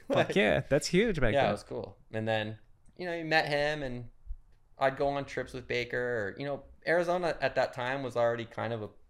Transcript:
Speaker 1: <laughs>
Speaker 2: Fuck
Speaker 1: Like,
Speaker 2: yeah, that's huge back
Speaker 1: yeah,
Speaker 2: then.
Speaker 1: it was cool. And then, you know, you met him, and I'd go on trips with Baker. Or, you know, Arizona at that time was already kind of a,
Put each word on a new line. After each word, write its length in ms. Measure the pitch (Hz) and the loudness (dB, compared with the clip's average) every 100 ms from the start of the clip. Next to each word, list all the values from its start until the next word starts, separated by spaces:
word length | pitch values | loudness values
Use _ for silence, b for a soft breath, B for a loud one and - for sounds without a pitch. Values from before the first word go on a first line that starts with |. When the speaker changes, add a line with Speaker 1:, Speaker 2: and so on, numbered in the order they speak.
Speaker 1:
<laughs> 80 | - | 0
Speaker 2:
Fuck 80 | 269 | 2
Speaker 1:
Like, 200 | 156 180 | 4 4
Speaker 2:
yeah, 260 | 208 135 - | 4 2 2
that's 180 | 143 - | 0 2
huge 320 | 180 233 160 | 2 2 2
back 140 | 120 | 4
Speaker 1:
yeah, 80 | 139 | 4
Speaker 2:
then. 60 | 113 | 2
Speaker 1:
it 20 | |
was 100 | 104 | 0
cool. 340 | - 127 - - - | -6 -10 -10 -14 -8
And 140 | 110 110 | -4 0
then, 320 | 110 107 110 - - - - | 0 -2 -8 -16 -20 -20 -8
you 100 | 180 | -6
know, 80 | |
you 100 | 170 | -4
met 220 | 160 160 147 | 2 2 2
him, 360 | 147 147 151 | 2 0 -2
and 240 | 135 123 120 - - - - - _ - | -4 -8 -12 -14 -12 -12 -16 -20 _ -2
I'd 180 | 135 131 | 0 2
go 120 | 139 | 0
on 160 | 143 | 0
trips 280 | 139 - 131 | -4 -6 -6
with 160 | 131 117 | -8 -4
Baker. 300 | 120 120 127 123 120 98 123 | -4 -2 -2 0 -2 -2 -4
Or, 40 | |
you 60 | 139 | -6
know, 160 | 139 - - - | -8 -10 -6 0
Arizona 500 | 170 175 180 170 - | 2 2 0 0 0
at 140 | 135 131 | 0 2
that 160 | 123 | 0
time 280 | - 123 139 | -2 -4 -2
was 140 | 131 120 | -2 2
already 300 | 117 117 113 | 2 2 -4
kind 260 | - 110 | -4 -4
of 100 | 117 | -4
a, 40 | 104 - | -8 -12